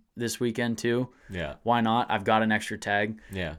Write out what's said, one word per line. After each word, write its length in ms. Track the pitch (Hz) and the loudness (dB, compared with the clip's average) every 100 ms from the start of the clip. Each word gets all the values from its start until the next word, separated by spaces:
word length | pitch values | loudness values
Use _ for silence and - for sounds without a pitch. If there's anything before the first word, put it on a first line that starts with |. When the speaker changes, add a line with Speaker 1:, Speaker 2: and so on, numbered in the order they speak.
| _ - | _ -6
Speaker 1:
this 240 | 117 - | -4 -2
weekend 380 | 123 113 120 110 | -2 -2 -2 -2
too. 300 | 120 117 127 - - | 0 0 -2 -8 -12
Speaker 2:
Yeah. 240 | 92 73 67 | -8 -6 -4
Speaker 1:
Why 180 | 113 117 | 0 2
not? 300 | 113 117 - | 4 2 2
I've 140 | 107 | 0
got 180 | 101 110 | 2 4
an 80 | 110 | 4
extra 260 | 107 - 104 | 2 0 -6
tag. 420 | 107 101 107 110 - | 0 0 0 -4 -10
Speaker 2:
Yeah. 240 | 98 85 | -6 -6